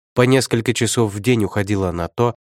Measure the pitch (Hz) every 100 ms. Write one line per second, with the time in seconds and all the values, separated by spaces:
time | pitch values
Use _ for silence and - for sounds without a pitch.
0 | _ - 123 131 - 117 113 117 113 -
1 | 110 101 101 117 98 104 98 101 92 85
2 | 85 - 120 -